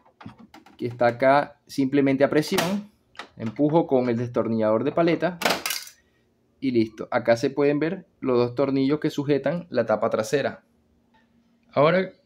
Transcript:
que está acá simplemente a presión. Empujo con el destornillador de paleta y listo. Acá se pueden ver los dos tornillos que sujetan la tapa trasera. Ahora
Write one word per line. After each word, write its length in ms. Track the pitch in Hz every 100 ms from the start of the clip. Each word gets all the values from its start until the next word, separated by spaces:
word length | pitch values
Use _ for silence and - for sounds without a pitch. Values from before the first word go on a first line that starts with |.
| _ - - - - - - -
que 100 | 120
está 200 | 120 120
acá 520 | 123 135 139 143 - -
simplemente 560 | - 135 143 139 135
a 60 | 139
presión. 600 | 143 151 190 170 202 - _ _ - - -
Empujo 500 | 113 113 147 160 170
con 220 | 131 123
el 80 | 117
destornillador 720 | 123 123 110 113 107 110 127
de 80 |
paleta 440 | 151 170 160 170 175 - - - - - - _ _ _ _ _ _
y 100 | 135
listo. 380 | 120 110 - -
Acá 240 | 123 120 117
se 140 | 135
pueden 300 | 135 143 147
ver 260 | 156 185 - _
los 160 | 131 123
dos 180 | 120 120
tornillos 460 | 139 135 135 147
que 80 | 156
sujetan 580 | - 139 143 139 175 -
la 160 | 120 117
tapa 240 | 107 113
trasera. 540 | 110 107 147 120 107 _ _ _ _ _ _ _ _ _ _ _
Ahora 400 | - 147 180 185 -